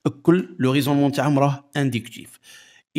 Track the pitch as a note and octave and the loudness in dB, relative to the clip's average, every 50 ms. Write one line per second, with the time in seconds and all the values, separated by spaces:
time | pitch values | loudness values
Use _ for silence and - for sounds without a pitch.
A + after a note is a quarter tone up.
0 | - D3 - - - E3+ E3+ F#3 F3 - - - B2+ B2+ C3 C#3+ C3 C3+ C#3+ C#3+ | -6 -6 -6 -2 2 2 2 2 0 -4 -6 -2 -2 0 0 0 0 0 2 2
1 | C#3+ C#3 C3+ C#3 C3 D3+ C#3+ C3+ C#3 C#3+ C#3 - - _ - D3 C#3 C3+ A#2 A2+ | 2 0 0 0 0 2 2 2 2 2 0 -2 -8 _ -4 -2 -2 0 -2 -4
2 | G#2+ - - - - - - - _ - - - - - _ _ _ _ - | -6 -8 -14 -20 -20 -20 -20 -20 _ -20 -20 -20 -20 -20 _ _ _ _ -2